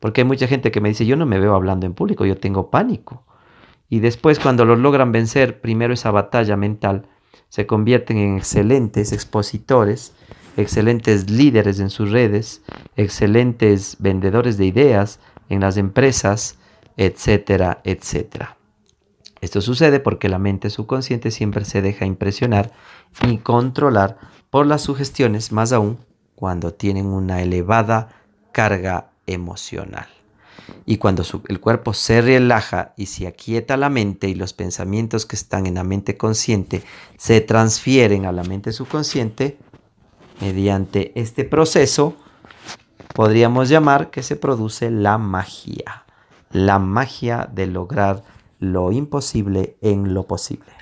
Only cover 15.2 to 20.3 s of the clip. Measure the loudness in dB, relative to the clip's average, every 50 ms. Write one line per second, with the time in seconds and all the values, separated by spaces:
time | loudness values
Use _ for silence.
15.2 | _ _ _ -20 _ _ -2 0 0 0 2 0 -2 0 2 4 2 4 2 2
16.2 | 0 0 0 0 -4 -8 -10 _ _ _ _ _ _ _ _ 0 0 0 0 -2
17.2 | 0 2 2 2 2 2 2 2 2 0 -2 -4 _ -6 -6 -4 -6 -8 -6 -6
18.2 | -6 -6 -10 -12 -12 -12 -14 _ _ _ _ _ _ _ _ _ _ _ _ _
19.2 | _ -20 _ _ -12 -6 -4 -4 -2 -2 0 2 4 4 4 4 2 0 -2 0
20.2 | -2 -2